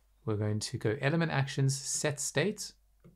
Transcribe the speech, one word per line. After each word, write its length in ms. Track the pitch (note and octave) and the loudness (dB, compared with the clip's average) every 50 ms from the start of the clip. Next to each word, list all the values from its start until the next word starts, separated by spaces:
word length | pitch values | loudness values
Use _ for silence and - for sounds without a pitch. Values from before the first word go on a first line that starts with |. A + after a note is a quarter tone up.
| _ _ _ _ _ | _ _ _ _ _
We're 120 | A2+ G#2+ | -4 -2
going 240 | G#2 G#2+ G#2 G#2 G#2+ | 0 0 0 0 -2
to 180 | - - - A2 | -4 -4 -6 -2
go 180 | - A2 A2 C3+ | 0 0 0 2
element 280 | C3+ C#3 E3 E3+ E3+ D#3+ | 2 2 2 2 2 2
actions, 460 | D#3 C3+ C#3 - - - C#3 C3+ C3+ | 2 0 0 0 0 2 2 2 2
set 420 | - - - - - - D3+ C#3+ - | 0 -4 -4 -4 -2 0 -2 -2 -2
state. 540 | - - - C#3+ D#3+ G3+ G#3+ - - - - _ _ _ _ _ _ - - | -6 -2 0 2 2 2 -2 -4 -8 -12 -12 _ _ _ _ _ _ -20 -20